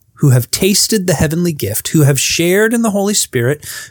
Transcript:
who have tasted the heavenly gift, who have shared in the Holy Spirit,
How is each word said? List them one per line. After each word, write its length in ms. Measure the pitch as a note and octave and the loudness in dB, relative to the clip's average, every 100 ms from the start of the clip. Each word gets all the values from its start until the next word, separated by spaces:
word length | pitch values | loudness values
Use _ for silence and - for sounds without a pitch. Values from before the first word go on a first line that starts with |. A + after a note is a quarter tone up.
| _ - | _ 0
who 100 | D3 | 2
have 200 | B2 - | 2 0
tasted 580 | - F#3 G3 - A3 F3+ | -2 0 0 0 0 0
the 60 | |
heavenly 380 | - D#3+ E3 F3 | 0 0 0 -2
gift, 380 | D3 G#2 G#2+ - | -4 -6 -6 -2
who 140 | D#3 | 2
have 140 | C#3+ C#3+ | 4 2
shared 560 | - - E3+ F#3+ A3+ | -2 0 0 2 2
in 100 | A#3+ | 0
the 80 | A3+ | 0
Holy 220 | G3+ G3 | 0 0
Spirit, 540 | G#3 - B2 A#2+ D3 - - - | -2 -2 -2 -2 -4 -8 -16 -6